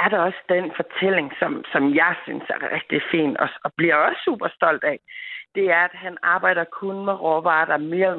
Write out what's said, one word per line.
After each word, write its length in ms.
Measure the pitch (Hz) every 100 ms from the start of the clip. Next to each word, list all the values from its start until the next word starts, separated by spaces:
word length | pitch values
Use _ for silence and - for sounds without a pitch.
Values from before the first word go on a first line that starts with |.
er 60 | 180
der 100 | 202
også 220 | 175 185 -
den 220 | 180 180 -
fortælling, 580 | 170 - 190 185 143 -
som, 240 | 170 143 -
som 240 | - 139 143
jeg 200 | 170 170
synes 200 | - - -
er 220 | - - 160
rigtig 260 | - 147 -
fin, 260 | 165 151 -
og, 120 | 139 -
og 80 | - -
bliver 180 | 165 151
også 260 | 180 349 -
super 220 | 262 170 -
stolt 280 | 170 156
af. 160 | 151 139 - - - - - -
Det 100 | 190
er, 120 | 170 175
at 20 |
han 240 | 180 185 175
arbejder 400 | 175 180 185 175
kun 420 | 170 - 196 196 196
med 80 |
råvarer, 520 | 196 160 160 170 156 165
der 120 | 151
mere 300 | 156 175
eller 100 | 190